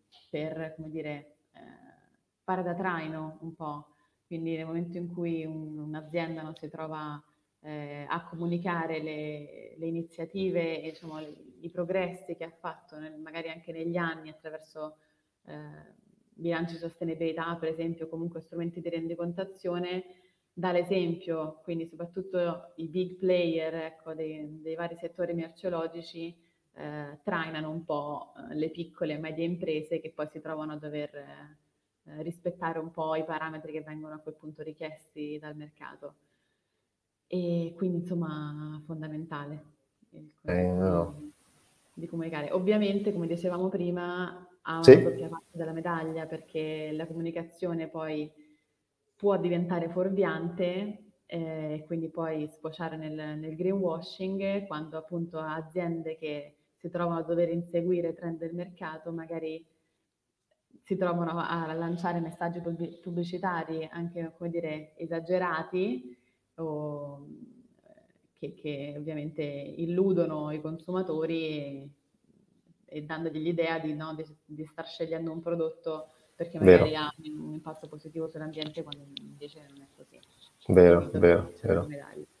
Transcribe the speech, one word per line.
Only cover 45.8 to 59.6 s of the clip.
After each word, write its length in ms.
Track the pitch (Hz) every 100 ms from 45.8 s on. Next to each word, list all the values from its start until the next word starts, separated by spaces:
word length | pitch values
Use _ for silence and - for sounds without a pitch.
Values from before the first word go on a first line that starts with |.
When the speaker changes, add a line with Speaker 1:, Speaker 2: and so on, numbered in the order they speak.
| 175 165 160 160 156
Speaker 1:
perché 640 | 160 - 160 156 156 156
la 140 | 156 165
comunicazione 840 | 165 165 165 165 - 180 165 160
poi 420 | 160 156 151 151 - - _ _ _ _ _ _ _
può 200 | 202 180
diventare 500 | 175 175 175 175 165
fuorviante, 1200 | 185 190 190 175 160 170 190 175 185 208 - - _ -
eh, 480 | 170 160 160 151
e 100 | 151 156
quindi 220 | 165 160
poi 380 | 170 160 156 151
sfociare 480 | - 156 156 160 160
nel, 420 | 156 156 151 151
nel 180 | 156 160
greenwashing, 1080 | 185 196 180 170 175 - 190 196 196 196 196
quando 320 | 151 156 160
appunto 400 | 156 175 170 160
aziende 760 | 156 160 156 180 170 165 160 160
che 380 | 156 147 143 - _ _
si 140 | 175
trovano 300 | 175 170 165
a 20 |
dover 260 | 165 170 170
inseguire 640 | 170 170 170 175 175 170
trend 240 | 170 170 165
del 160 | 165
mercato, 560 | 175 175 - 165 160 170
magari 520 | 165 160 165 160 165